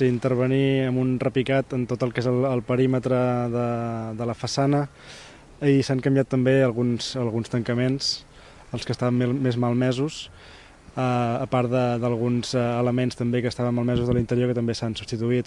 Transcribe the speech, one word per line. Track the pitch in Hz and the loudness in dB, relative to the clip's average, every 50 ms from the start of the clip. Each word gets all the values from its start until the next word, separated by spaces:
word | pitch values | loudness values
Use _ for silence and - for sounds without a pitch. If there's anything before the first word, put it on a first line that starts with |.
intervenir | 135 127 123 117 - 131 127 120 127 127 131 135 135 135 135 135 131 127 | 2 2 2 2 0 0 2 2 2 2 2 2 2 4 2 2 2 0
amb | 123 127 | 0 0
un | 131 131 127 120 | 0 0 0 0
repicat | 123 127 - 135 120 135 135 139 131 - 139 | -2 0 0 0 0 2 2 0 0 0 -2
en | 127 123 | -4 -2
tot | 113 127 110 | -2 -2 -2
el | 131 123 | -2 -2
que | 113 123 120 | -2 0 0
és | |
el, | 127 123 123 127 135 | 0 2 2 0 0
el | 131 123 107 | 0 -2 -2
perímetre | - 123 123 131 127 131 127 113 127 127 123 127 123 123 123 120 120 | 0 2 2 4 2 2 0 0 0 0 2 2 0 0 0 -2 -2
de, | 117 120 120 120 120 117 117 117 113 113 113 110 110 110 | -2 -2 -2 -2 -2 -4 -4 -4 -6 -6 -6 -8 -6 -6
de | 117 | -6
la | 120 113 | -6 -6
façana | - - 117 - - 139 139 143 143 143 135 - - - - - - - - - - - - - - | -6 -6 -6 -2 0 2 2 2 2 0 -2 -8 -18 -20 -20 -20 -20 -20 -20 -20 -20 -20 -20 -10 -2
i | 147 143 139 135 117 | 2 4 4 4 4
s'han | - 135 131 | 2 0 0
canviat | - 143 135 135 131 - | 2 2 2 2 2 2
també | - 131 127 131 131 135 131 | 2 2 4 4 4 4 4
alguns, | 127 110 117 123 123 120 113 - - - | 4 2 2 0 0 0 -2 -4 -6 -4
alguns | 131 120 117 107 117 110 - | -2 -2 -2 -2 -2 -4 -2
tancaments, | - 123 110 - 120 120 123 131 135 139 - - - - - - - - - - - - - - - | -2 -4 -2 0 0 0 0 0 0 -2 -2 -4 -4 -4 -8 -16 -20 -20 -20 -20 -20 -20 -16 -10 -10
els | 113 | -8
que | - - 120 | -4 -4 -4
estaven | - 123 123 123 | -2 0 0 2
mel-, | 123 123 123 123 143 135 | 2 2 0 0 0 0
més | 127 117 120 | 0 0 2
malmesos, | 123 120 120 123 127 131 127 123 139 156 - - - - - - - - - - - - - - - - - | 0 0 2 2 2 0 0 0 -2 -4 -6 -10 -14 -16 -18 -20 -20 -20 -20 -20 -20 -20 -20 -20 -20 -12 -6
eh, | 131 127 | -4 -2
a | 127 123 123 120 117 117 135 135 - | 0 0 0 0 0 -2 -2 -2 0
part | - 123 123 120 | 0 0 2 2
de, | 123 127 127 123 120 120 | 2 2 2 2 0 0
d'alguns, | 117 120 120 110 120 123 120 120 117 - - | 0 0 0 0 0 0 0 0 -2 -2 -2
eh, | 127 120 120 120 120 | 0 0 0 0 0
elements | 123 123 120 123 127 123 - - | 0 0 2 0 0 -2 -2 -2
també | 123 120 120 123 117 | -2 -2 0 0 0
que | 123 | -2
estaven | - - 123 120 120 | -2 -2 -2 0 0
malmesos | 120 120 123 123 120 120 123 | 0 0 0 0 0 2 2
de | 123 | 0
l'interior | 120 117 - 123 120 123 123 | 0 0 0 0 0 2 0
que | 123 120 | 0 0
també | 117 117 110 | 0 -2 -2
s'han | - - 117 107 - | -2 -4 -6 -6 -6
substituït, | 104 - 123 110 113 117 123 123 117 | -8 -8 -6 -4 -2 0 0 0 -2